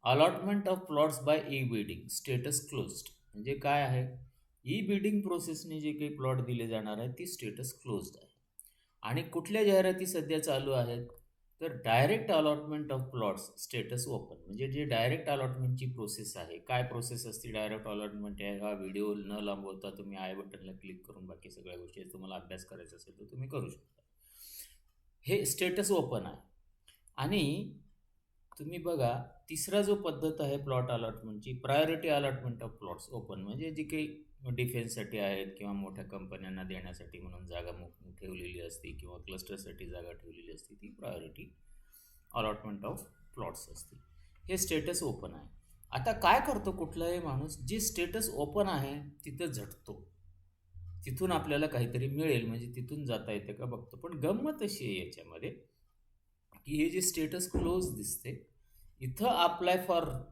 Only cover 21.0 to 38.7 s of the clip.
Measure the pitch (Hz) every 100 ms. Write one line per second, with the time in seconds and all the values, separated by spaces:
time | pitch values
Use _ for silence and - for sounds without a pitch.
21 | - 92 92 82 90 90 90 87 87 -
22 | 92 95 95 92 - 92 92 92 85 85
23 | - - 104 127 131 143 - - _ _
24 | _ _ _ - - - - - _ _
25 | _ _ - 196 135 - 185 180 196 185
26 | 131 117 90 - - _ _ _ _ _
27 | _ - 139 202 143 170 - - - _
28 | _ _ _ _ _ - 143 175 165 165
29 | 123 120 131 - - 156 - 202 202 202
30 | 180 139 156 156 143 139 139 127 123 117
31 | 113 107 113 107 117 127 127 143 156 160
32 | 165 143 139 127 123 113 113 - 98 87
33 | - 120 101 95 98 123 160 151 151 156
34 | - - - - 127 123 123 123 113 117
35 | 104 110 98 98 98 - 101 101 98 95
36 | 95 98 92 95 92 95 92 92 90 87
37 | 87 90 90 90 87 87 87 85 87 -
38 | 92 - 95 92 90 90 85